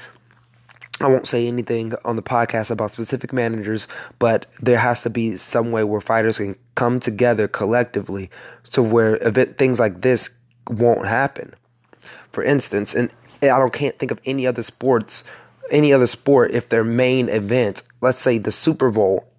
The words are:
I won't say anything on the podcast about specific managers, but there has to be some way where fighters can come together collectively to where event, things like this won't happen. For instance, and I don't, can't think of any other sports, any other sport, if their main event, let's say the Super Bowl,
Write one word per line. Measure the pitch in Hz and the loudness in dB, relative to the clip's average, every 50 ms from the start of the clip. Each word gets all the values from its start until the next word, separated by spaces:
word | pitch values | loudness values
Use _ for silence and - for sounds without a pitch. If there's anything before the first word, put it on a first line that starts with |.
| - - - _ _ _ _ _ _ _ _ _ _ _ _ _ - - - - | -20 -20 -20 _ _ _ _ _ _ _ _ _ _ _ _ _ -20 -14 -8 -2
I | 151 | 2
won't | 135 131 127 - - | 2 2 2 0 -2
say | - 120 117 120 | -2 -2 -2 -2
anything | 120 123 113 - 120 117 113 113 117 - - | -2 -4 -4 -4 -4 -4 -4 -6 -8 -8 -6
on | - 117 | -6 -6
the | 110 101 | -6 -4
podcast | - 127 117 117 117 - 113 110 - | -2 0 0 0 0 -2 -4 -4 -4
about | 117 110 110 104 | -4 -4 -4 -6
specific | - - 117 - 139 120 - 120 | -6 -8 -8 -6 -6 -8 -8 -6
managers, | 131 127 117 117 113 110 101 104 110 107 - - - - - - - - | -4 -2 -2 -2 -4 -4 -4 -4 -6 -6 -6 -10 -16 -18 -18 -16 -4 0
but | 120 117 113 104 - - _ - | 2 2 2 2 -2 -6 _ -4
there | - 127 120 117 | 0 2 2 4
has | 113 127 120 - - | 4 2 0 0 -2
to | 120 | -4
be | 107 120 113 113 98 92 | -2 -2 -2 -2 -4 -6
some | - - - 120 117 120 | -6 -2 -2 0 0 0
way | 113 113 107 | 0 -2 0
where | 104 104 104 | 0 -2 -2
fighters | - - 113 113 110 113 107 - | -2 0 0 2 2 0 0 -2
can | 104 98 98 - _ _ _ | -4 -6 -8 -10 _ _ _
come | - 123 120 123 127 | -2 0 0 0 0
together | - 123 107 104 123 120 117 107 107 101 | -2 -4 -2 2 2 2 2 2 0 -2
collectively | - - 104 98 113 123 120 - - 104 98 - 95 98 95 92 - - - - - - _ _ | -2 -4 -2 0 0 0 0 -2 -4 -6 -6 -6 -8 -10 -10 -12 -16 -20 -20 -20 -20 -20 _ _
to | - - | 0 0
where | 120 110 113 117 113 110 110 - | 2 4 4 4 4 4 2 2
event, | - 113 104 127 131 - - - | 0 0 2 2 2 0 0 0
things | 135 131 123 120 | 0 0 2 2
like | 117 107 90 90 | 0 0 0 0
this | 110 127 127 113 - - - _ _ _ _ _ _ - | 0 2 2 2 0 -4 -8 _ _ _ _ _ _ -8
won't | 120 107 120 120 113 101 95 | -2 2 2 2 2 2 0
happen. | 98 110 123 135 139 - - - - - - _ _ _ _ _ _ _ _ - - - - - _ | -2 0 0 0 -2 -4 -8 -16 -18 -20 -20 _ _ _ _ _ _ _ _ -20 -20 -20 -20 -20 _
For | - - - | -8 -4 0
instance, | - 143 139 - - - 101 101 - - | 0 0 0 0 -2 -4 -4 -4 -2 -2
and | - 123 113 - _ _ _ _ _ 143 | -2 -2 -2 -4 _ _ _ _ _ 2
I | 135 | 2
don't, | 131 131 135 123 | 4 4 2 0
can't | - - 143 131 - - | 0 -2 -4 -4 -4 -4
think | 147 123 | -6 -6
of | 120 104 - | -6 -6 -6
any | 131 135 135 127 127 | -6 -4 -2 -2 -2
other | 123 - 113 | -2 -4 -6
sports, | - - - 120 131 127 113 104 - - - - - - - - _ _ _ - - | -10 -10 -4 0 2 2 2 0 -2 -10 -14 -14 -16 -20 -20 -20 _ _ _ -6 0
any | - 147 151 147 139 | 2 4 4 6 6
other | 131 123 113 | 6 4 2
sport, | - - - 139 143 131 120 - - | 0 -2 0 2 4 4 4 2 0
if | 120 - - | -2 -2 0
their | 117 113 110 | 0 0 0
main | 113 117 120 127 127 127 131 123 87 | 0 0 0 2 2 2 0 0 0
event, | - 110 101 98 120 127 117 101 95 - - _ _ _ | -2 -2 -2 0 0 0 0 0 -2 -6 -12 _ _ _
let's | 120 127 127 - - | 0 0 0 0 0
say | 131 120 110 | 0 0 0
the | 98 110 | -2 -4
Super | - - - 160 156 - 135 127 | -6 -2 0 -2 0 2 0 0
Bowl, | 104 110 104 95 95 - - _ _ | 2 2 2 2 0 -2 -4 _ _